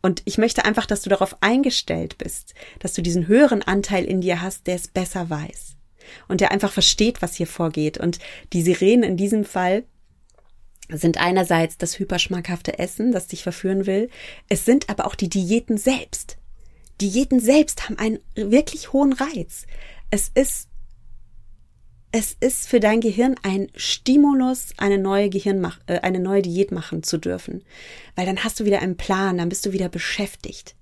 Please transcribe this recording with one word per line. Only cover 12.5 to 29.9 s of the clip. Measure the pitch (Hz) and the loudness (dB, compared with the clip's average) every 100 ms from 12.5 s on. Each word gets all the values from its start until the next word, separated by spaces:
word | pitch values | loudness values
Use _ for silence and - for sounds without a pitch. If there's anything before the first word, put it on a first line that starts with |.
| 175 - - | -6 -6 -6
Essen, | 175 - 226 | -6 -2 0
das | 208 - | 0 -4
dich | 180 | -8
verführen | - 170 190 196 196 | -8 -4 -2 0 0
will. | 190 240 - - - _ | 0 -2 -6 -20 -20 _
Es | 196 | -2
sind | - 269 - | 4 4 4
aber | 208 - | -4 -4
auch | |
die | - 180 | -2 -2
Diäten | 196 175 226 - 214 | -2 2 0 2 0
selbst. | 254 262 - - - - - - - - - - | 2 0 -4 -12 -12 -16 -16 -18 -20 -20 -20 -6
Diäten | 202 208 277 262 | -2 0 2 2
selbst | 220 294 302 - | 6 6 4 0
haben | - 214 | -8 -4
einen | 220 220 - | -2 -4 -8
wirklich | - 190 240 294 - - | -8 4 4 4 -6 -2
hohen | 269 285 | 2 2
Reiz. | 262 277 285 - - - - - - - | 2 -2 -6 -10 -12 -12 -12 -12 -14 -4
Es | 202 - | -2 0
ist, | - 269 - - - - - - - - - - - - _ - - _ | 2 2 -2 -10 -14 -14 -18 -18 -18 -18 -20 -20 -20 -20 _ -20 -20 _
es | 226 214 - | -2 -2 0
ist | 262 - - | 0 0 2
für | 247 | 4
dein | 208 220 | 4 4
Gehirn | 226 196 247 262 | 2 2 2 2
ein | 196 190 196 | -2 -2 -4
Stimulus, | - - - - 277 285 277 254 254 - - | -6 -6 -4 4 6 6 6 2 0 -6 -2
eine | 202 196 | 2 2
neue | 196 196 208 | 2 2 2
Gehirnmach-, | 196 196 196 180 - - | 0 0 0 -2 -6 -4
äh, | 175 | -2
eine | - 185 | 0 0
neue | 180 196 | 2 2
Diät | 185 170 196 | 2 0 0
machen | 180 - 165 | -2 -6 -8
zu | 156 165 | -4 -4
dürfen. | - 180 - 180 - - - - - | -4 -6 -8 -12 -14 -20 -20 -20 -14
Weil | - 180 | -6 -4
dann | 190 | -2
hast | 226 - | -4 -2
du | |
wieder | 208 202 | 2 2
einen | 185 175 | 0 -4
Plan, | - 190 196 180 | -2 0 0 0
dann | 170 | -2
bist | - 208 | -2 -4
du | |
wieder | 190 | -2
beschäftigt. | 180 | -4